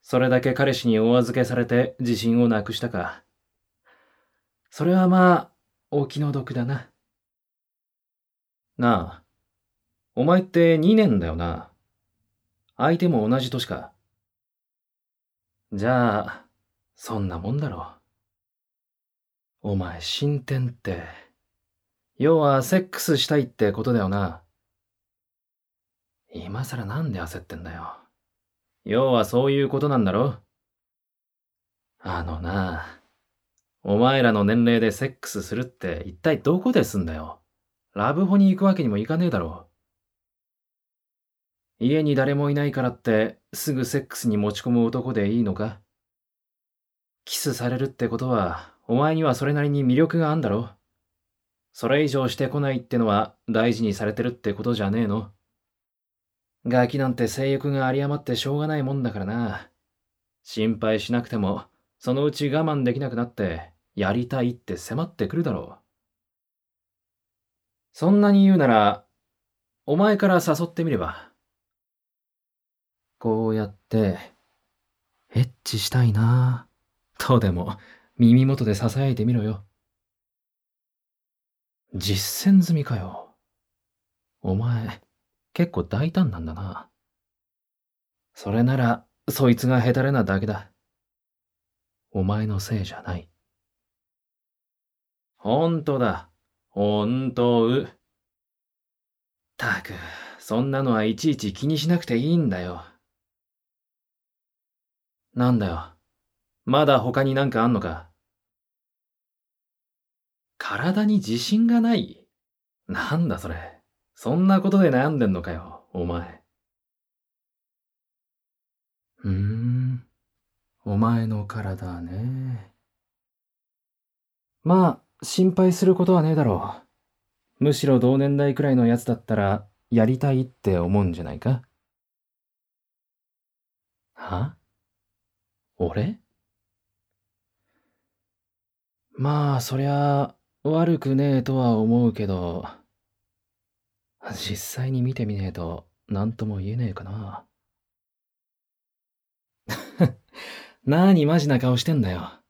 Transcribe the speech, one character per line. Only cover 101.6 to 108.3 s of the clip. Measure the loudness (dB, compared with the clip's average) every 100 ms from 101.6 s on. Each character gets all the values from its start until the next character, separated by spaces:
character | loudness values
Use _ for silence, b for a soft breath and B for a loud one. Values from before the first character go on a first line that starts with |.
| -2
に | -2
し | 0
な | 0
く |
て | 0 -2
い | 2
い | 2
ん | 2
だ | -2
よ。 | -6 -10 -16 _ _ _ _ _ _ _ _ _ _ _ _ _ _ _ _ _ _ _ _ _ _ _ _
な | 0 2
ん | 2
だ | 0
よ。 | -4 -10 _ _ _ _ _ _ _
ま | 0 2 4
だ | 4
他 | 2 0
に | 0
な | 0
ん | 0
か | 2
あ | 2
ん |
の | 0
か？ | -2 -10 -14 _ _